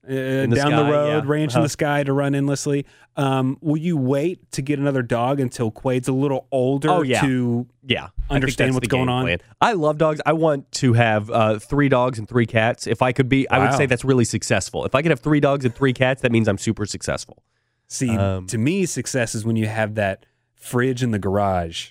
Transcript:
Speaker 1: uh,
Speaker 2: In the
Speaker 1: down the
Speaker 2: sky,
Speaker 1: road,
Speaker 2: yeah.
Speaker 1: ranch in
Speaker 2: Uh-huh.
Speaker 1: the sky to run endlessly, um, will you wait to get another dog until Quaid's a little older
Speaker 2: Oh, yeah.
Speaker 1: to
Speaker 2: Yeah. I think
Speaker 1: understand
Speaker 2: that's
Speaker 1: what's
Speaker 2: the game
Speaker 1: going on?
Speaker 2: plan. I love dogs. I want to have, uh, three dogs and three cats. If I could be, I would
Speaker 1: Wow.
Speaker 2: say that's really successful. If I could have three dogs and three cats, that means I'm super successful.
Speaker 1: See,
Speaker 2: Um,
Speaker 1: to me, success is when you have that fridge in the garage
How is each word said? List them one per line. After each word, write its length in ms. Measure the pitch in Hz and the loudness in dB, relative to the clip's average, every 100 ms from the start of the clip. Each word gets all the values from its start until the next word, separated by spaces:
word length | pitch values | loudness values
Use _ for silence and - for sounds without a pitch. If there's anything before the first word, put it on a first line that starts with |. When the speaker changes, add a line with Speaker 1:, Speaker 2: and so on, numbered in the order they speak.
| - | -6
Speaker 1:
uh, 40 | |
Speaker 2:
In 380 | 135 131 135 135 | -4 -2 -2 2
the 60 | 113 | 2
Speaker 1:
down 140 | 143 | 4
the 60 | 147 | 4
Speaker 2:
sky, 120 | 147 | 4
Speaker 1:
road, 180 | 147 147 | 2 2
Speaker 2:
yeah. 140 | 151 143 | 0 0
Speaker 1:
ranch 220 | 151 151 | 0 2
in 60 | 123 | 0
Speaker 2:
Uh-huh. 40 | |
Speaker 1:
the 40 | 143 | 0
sky 340 | - 151 147 | 0 0 0
to 100 | 139 | 0
run 220 | 139 139 | 0 0
endlessly, 500 | 139 139 139 147 143 135 _ _ - | 0 0 -2 -2 -4 -4 _ _ -2
um, 420 | 135 135 131 139 | 0 0 0 -2
will 160 | 165 156 | -2 -2
you 200 | 170 156 | -2 -2
wait 540 | 127 139 165 180 _ | 0 0 -2 -6 _
to 100 | - | -8
get 160 | 135 143 | -4 -2
another 240 | 143 135 | 0 -2
dog 360 | 120 117 123 143 | -2 -2 0 0
until 320 | 123 - 113 | -2 -2 -6
Quaid's 380 | - 131 127 123 | -4 -2 -2 -2
a 40 | |
little 340 | 135 143 131 _ | -2 0 -2 _
older 400 | 135 127 139 151 | 0 0 0 0
Speaker 2:
Oh, 120 | 180 | 0
yeah. 180 | 139 117 | 2 2
Speaker 1:
to 460 | 143 127 123 117 120 _ 135 | 2 0 0 -2 -4 _ -6
Speaker 2:
Yeah. 180 | 110 | -6
I 20 | 67 | -4
think 60 | - - | -10 -4
Speaker 1:
understand 380 | 139 135 - 131 | -2 -2 0 0
Speaker 2:
that's 40 | 127 | 0
Speaker 1:
what's 120 | 120 | 0
Speaker 2:
the 80 | 131 | 0
game 100 | 127 | 0
Speaker 1:
going 20 | |
on? 140 | 123 | 0
Speaker 2:
plan. 140 | 127 87 _ _ | 0 -4 _ _
I 120 | 202 | 0
love 240 | 202 151 151 | 2 0 2
dogs. 220 | 160 151 135 | 0 2 0
I 60 | |
want 400 | 160 160 143 - | 2 2 0 -4
to 220 | - 131 | 0 2
have, 360 | 113 117 107 107 | 4 4 2 0
uh, 280 | 113 110 107 | 2 2 0
three 280 | - 143 139 | -2 0 2
dogs 300 | 131 123 117 | 2 2 -4
and 100 | 104 | -2
three 180 | 123 113 | 0 2
cats. 400 | 113 113 123 - | 2 0 -2 -4
If 140 | 113 | 0
I 100 | 127 | 0
could 160 | 123 127 | 2 2
be, 200 | 135 131 | 2 2
I 80 | 120 | 2
would 120 | 107 | 2
Speaker 1:
Wow. 60 | 139 | 2
Speaker 2:
say 100 | 139 | 2
that's 180 | 123 | 0
really 200 | 131 127 | 2 2
successful. 600 | 117 110 - 107 - 76 | 2 -2 -2 -2 -2 -6
If 100 | 95 131 | 0 0
I 60 | |
could 80 | 160 | 2
have 80 | 143 | 0
three 200 | 151 151 | 2 2
dogs 240 | 143 143 | 2 2
and 80 | 127 | -2
three 180 | - 139 | 0 -2
cats, 300 | 120 127 135 | 2 0 0
that 100 | 123 | 2
means 160 | 117 110 | 2 2
I'm 100 | 95 | 0
super 280 | - 101 104 | -2 -4 -6
successful. 560 | - - 67 - - _ _ _ _ _ | -6 -6 -6 -8 -20 _ _ _ _ _
Speaker 1:
See, 240 | - 127 107 | -6 -2 0
Speaker 2:
Um, 300 | 98 92 92 | 0 -2 -6
Speaker 1:
to 120 | 117 | -2
me, 280 | 127 196 180 | 0 0 -2
success 480 | - - 131 113 113 | -4 -4 -4 -2 -4
is 80 | |
when 100 | 110 110 | -2 -2
you 100 | 107 | -2
have 260 | 110 107 107 | -2 -4 -2
that 280 | 98 95 _ _ _ | -2 -4 _ _ _
fridge 480 | _ - 123 131 123 | _ -6 -2 -2 -2
in 80 | 127 | -2
the 80 | 104 | -2
garage 680 | 95 98 101 92 85 82 - | 0 0 0 0 -4 -10 -14